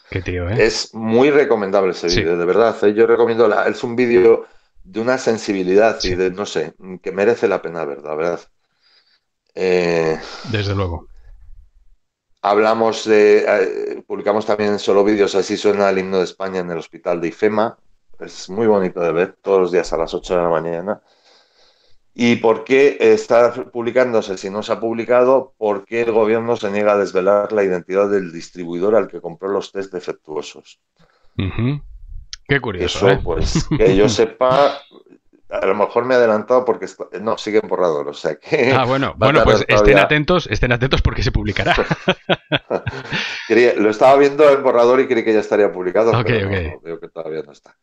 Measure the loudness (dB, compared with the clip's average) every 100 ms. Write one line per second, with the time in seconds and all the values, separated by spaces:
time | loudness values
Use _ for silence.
0 | _ -8 -6 -6 -4 0 0 0 -8 -8
1 | 0 2 4 4 2 0 0 0 0 -2
2 | -2 0 0 0 2 2 2 2 0 2
3 | 2 4 2 2 2 2 0 -2 -6 -2
4 | 2 4 6 4 0 -20 _ -20 -12 -6
5 | -2 -2 -2 -2 -2 -2 2 4 4 2
6 | -4 -2 -2 -4 -6 -6 -6 -10 -16 -14
7 | -10 -2 0 2 0 -2 -4 -8 -8 -10
8 | -10 -6 -4 -4 -10 _ _ _ _ _
9 | _ _ _ _ _ -6 0 0 0 0
10 | -2 -4 -8 -16 -8 -6 -4 -4 -4 -8
11 | -14 -20 -20 -20 -20 -20 -20 _ _ _
12 | _ _ _ _ 0 2 2 2 0 -2
13 | 2 4 6 6 4 0 0 -4 -8 -10
14 | -10 -6 -2 -2 -2 -2 0 -2 2 2
15 | 4 4 2 2 -2 -2 0 2 2 0
16 | -2 -2 -2 -4 -8 -6 -6 -8 -10 -10
17 | -6 -4 -4 -2 -2 0 -2 -6 _ _
18 | _ -18 -18 -16 -12 -2 0 2 0 -2
19 | -2 -2 -2 -4 0 0 2 0 -2 -4
20 | -4 -6 -4 -2 0 -2 -2 -6 -8 -10
21 | _ _ _ _ _ _ _ _ _ -20
22 | _ -4 0 2 2 0 0 2 4 4
23 | 4 4 4 2 4 0 -8 -8 -2 0
24 | 0 0 -4 -6 -8 -8 -6 -6 -4 -6
25 | 0 2 4 2 0 _ -4 -4 -4 -4
26 | 0 0 2 0 -2 -4 -4 -2 2 2
27 | 0 0 2 2 0 0 0 -2 -4 -2
28 | 0 -2 -4 -10 -14 -14 -10 -4 0 0
29 | 0 -6 -14 -12 -6 -6 -6 -10 -10 -10
30 | -12 -14 -12 -12 -12 -16 -20 -20 _ _
31 | _ _ _ -8 -6 -4 -4 -6 -10 -20
32 | -16 -16 -16 -20 -4 -4 -4 -6 -6 0
33 | 2 2 0 -2 -2 -2 -2 2 4 4
34 | 2 2 0 0 0 2 2 0 -10 -20
35 | _ -20 _ _ -12 -4 -2 0 0 0
36 | 0 2 2 2 0 0 0 -2 -6 -12
37 | -14 -8 -6 -6 -2 -2 -2 -2 0 -2
38 | -6 -8 -8 -8 -4 0 2 2 0 -2
39 | -4 -2 2 4 4 2 2 2 4 4
40 | 4 0 0 -2 -2 -2 0 0 0 0
41 | 0 -2 -2 -2 -2 -2 0 0 -2 -4
42 | -2 -4 -4 -4 _ -6 -4 -6 -6 -10
43 | -10 -8 -8 -10 0 4 4 4 0 4
44 | 6 6 4 6 4 6 4 4 4 4
45 | 2 0 2 2 2 2 2 0 -2 0
46 | 2 2 0 -2 -2 -4 -6 -10 -12 -14
47 | -14 -14 -10 -10 -10 -18 _ _